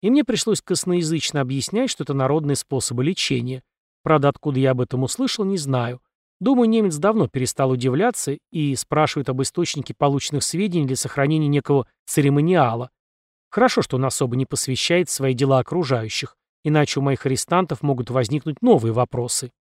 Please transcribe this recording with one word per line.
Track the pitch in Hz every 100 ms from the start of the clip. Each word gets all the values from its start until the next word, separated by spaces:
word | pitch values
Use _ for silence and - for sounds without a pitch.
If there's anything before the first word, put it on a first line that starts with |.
И | 190
мне | 269
пришлось | 262 220 - 208
косноязычно | - 180 - 175 160 160 - 151
объяснять, | 131 135 - 202 262
что | -
это | 147
народные | 139 131 151 147
способы | 139 - 135 - 120
лечения. | 135 190 - 131 120 127 _ _ _ _
Правда, | - 156 139
откуда | - 156 131
я | 135
об | 127
этом | 127 127
услышал, | 131 - 262 - 196
не | 196
знаю. | 143 131 120 127 _ _ _ _
Думаю, | 190 269 233
немец | 226 208 151
давно | 185 220 147
перестал | 135 127 - 135
удивляться | 131 127 131 226 233 - 143 _
и | 170 147 131
спрашивает | - 147 156 - 139
об | 127
источнике | 135 - 175 151 131 -
полученных | 143 139 - 147
сведений | - 160 208 175 139
для | 131
сохранения | 135 - 165 156 151
некого | 143 - 143 123 _
церемониала. | - - 143 143 156 180 127 113 127 _ _ _ _ _ _
Хорошо, | - 247 -
что | - 127
он |
особо | 131 - 131 123
не |
посвящает | 131 143 - 127 - 175 175
в |
свои | - 135
дела | 127 139 135
окружающих, | 127 170 151 127 110 - 131 _ _ _
иначе | 151 151 147 -
у |
моих | 139 131
арестантов | 139 131 - 175 185 147
могут | 147 131 117
возникнуть | 123 117 143 160 143
новые | 247 190 113
вопросы. | 113 123 123 120 - 127 _